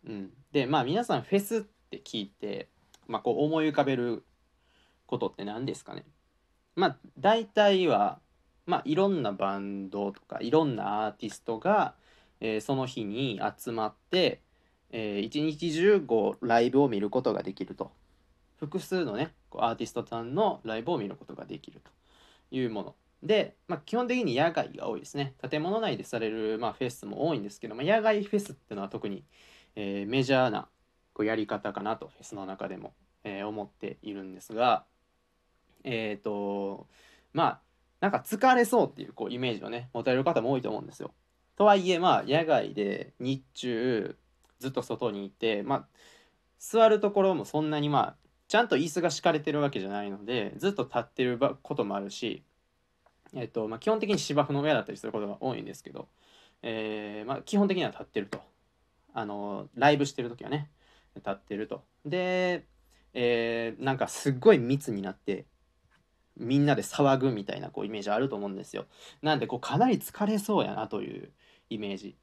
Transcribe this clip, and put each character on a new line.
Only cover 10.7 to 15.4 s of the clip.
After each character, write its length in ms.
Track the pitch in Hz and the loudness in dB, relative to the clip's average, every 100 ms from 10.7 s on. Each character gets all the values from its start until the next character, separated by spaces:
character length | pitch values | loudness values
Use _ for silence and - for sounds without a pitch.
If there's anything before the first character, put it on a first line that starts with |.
| 110 | -2
な 320 | 101 104 110 | -2 -2 -4
ア 20 | |
ー 20 | |
テ 140 | - 110 | -6 -12
ィ 40 | |
ス 80 | - | -10
ト 180 | - 110 | -6 -4
が、 380 | 170 208 160 - _ _ _ _ | 2 2 2 -4 _ _ _ _
え 180 | 110 107 | -4 -4
ー、 40 | |
そ 140 | 104 135 | -2 -2
の 100 | 131 | -2
日 180 | 127 | -6
に 380 | 107 107 135 98 104 - | -6 -4 -4 -2 -4 -4
集 140 | - | -6
ま 160 | 113 107 | -4 -4
っ 60 | - _ | -6 _
て、 280 | 180 151 - _ _ _ _ _ | 2 2 0 _ _ _ _ _
え 280 | 117 107 101 | -6 -4 -2
ー、 20 | |
一 200 | 113 147 | -2 -2